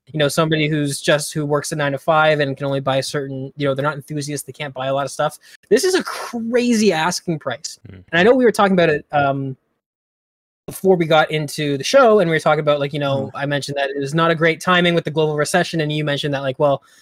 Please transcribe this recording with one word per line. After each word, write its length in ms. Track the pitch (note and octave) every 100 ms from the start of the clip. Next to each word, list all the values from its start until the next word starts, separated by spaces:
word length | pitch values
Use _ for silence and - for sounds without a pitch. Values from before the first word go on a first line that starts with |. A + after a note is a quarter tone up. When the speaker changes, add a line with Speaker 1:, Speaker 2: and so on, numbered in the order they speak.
| _
Speaker 1:
you 120 | D#3
know, 80 | C#3+
somebody 400 | - D#3+ D#3+ D#3
who's 320 | D#3 D3 C#3
just, 340 | - D3+ D3
who 120 | - D3
works 260 | D3 -
a 60 | D#3
nine-to-five 640 | C#3+ C3+ - D#3 D#3 D3+
and 160 | C#3 C3
can 80 | C#3
only 160 | C#3
buy 180 | C3+ C3+
certain, 540 | C3 D3+ C#3 C3+ C3+ D3
you 100 | C#3+
know, 80 |
they're 80 | C3+
not 140 | D3 D3
enthusiasts, 500 | - D3+ C#3+ D3 -
they 60 |
can't 220 | - D3
buy 140 | C3 C3
a 60 |
lot 120 | C#3 C#3
of 60 |
stuff. 280 | - D3+ - - - _
This 160 | A3 F#4
is 100 | F#4
a 80 |
crazy 880 | - - - A#3+ A3+ A#3+ A#3+ A3+ G#3+
asking 480 | D#3+ E3 F3 - D#3
price. 400 | C#3 A#2 - - -
Speaker 2:
Mm. 160 | F#2+ -
Speaker 1:
And 80 | E3
I 40 |
know 120 | G3 C4
we 80 |
were 80 | A#3+
talking 220 | G3+ G3+
about 160 | F#3+ E3
it, 160 | D3+ -
um, 420 | D3 C#3 C#3 C3+ C3 _ _ _ _ _ _ _ _ _ _ -
before 300 | C#3+ F#3+ F3+
we 80 | E3
got 260 | D#3 D#3
into 460 | D#3 D3 - D3 C#3
the 60 |
show, 360 | - C#4 A#3+ G#3+
and 100 | E3+
we 60 | D#3+
were 40 |
talking 180 | D#3+ D3+
about, 220 | D3+ D3
like, 100 | C#3+
you 80 | D3
know, 280 | C#3+ C3+ G#2+
Speaker 3:
Mm. 40 | A#2+
Speaker 1:
I 100 | C#3+
mentioned 320 | C#3+ C#3 C#3
that 120 | C#3
it 100 | C#3
was 140 | C#3
not 180 | D#3+ E3
a 40 | E3
great 240 | E3 D#3+
timing 360 | - F3+ F3 E3+
with 100 | D#3+
the 60 |
global 260 | D3+ D#3 D3+
recession, 420 | D3 F3+ E3+ E3
and 140 | D3+
you 100 | D3+
mentioned 300 | D3+ C#3 D3
that, 80 | C#3
like, 180 | C#3 C3
well, 240 | D3 C3+ - _